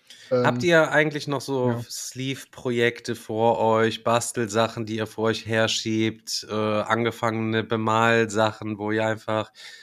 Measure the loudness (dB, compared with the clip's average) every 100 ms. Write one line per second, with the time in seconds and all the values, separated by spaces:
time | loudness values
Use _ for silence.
0 | _ -18 -2 2 2 2 4 6 6 4
1 | 2 0 -4 -6 -2 0 0 0 -4 -10
2 | -12 -8 -6 -8 -10 -8 -4 2 2 0
3 | -8 -8 -6 2 2 4 4 4 2 0
4 | 0 0 0 -4 -2 0 0 -2 -6 -6
5 | -6 -2 -2 -2 -2 0 0 0 -2 0
6 | 0 -2 -8 -8 -6 -4 -2 0 0 0
7 | 0 -2 -2 -2 -2 -2 -2 -2 0 2
8 | 4 4 2 2 0 0 -8 -6 -4 -2
9 | -2 -2 -4 -4 -4 -10 -20 -20